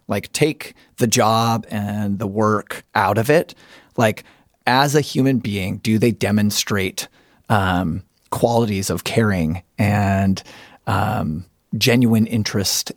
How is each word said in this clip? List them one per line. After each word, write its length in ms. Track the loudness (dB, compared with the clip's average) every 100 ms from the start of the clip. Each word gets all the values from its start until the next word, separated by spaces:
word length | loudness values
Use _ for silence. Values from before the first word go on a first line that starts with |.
| -6
Like, 240 | -6 -6
take 420 | -2 -2 -2 -12 -20 _ -2
the 100 | 0
job 580 | 2 2 2 0 -2 -4
and 520 | -6 -4 -4 -4 -4
the 80 | -4
work 560 | 0 0 0 -4 -12 -6
out 240 | 0 2 2
of 100 | 2
it. 280 | 2 0 -8 -20 -20 _ 0
Like, 260 | 0 0 -10 _ _ _ 0
as 260 | 2 2
a 60 | 2
human 380 | 0 0 0 0
being, 380 | -2 -4 -4 -4
do 200 | 0 2
they 140 | 2
demonstrate, 960 | 2 0 2 2 -2 -2 -2 -2 -6 -12 _ _ _ -2
um, 560 | 0 2 0 0 -4 -8 _ _
qualities 580 | -2 2 2 2 0 -2
of 140 | -6
caring 600 | -2 0 2 2 0 -2 -8 -2
and, 640 | 0 2 2 2 2 0 -6 -20 -20 -12 -4
um, 580 | -2 -2 -2 -4 -6 -10 _ _ -2
genuine 520 | 2 4 4 4 2
interest 640 | 0 -2 -2 -2 -4 -6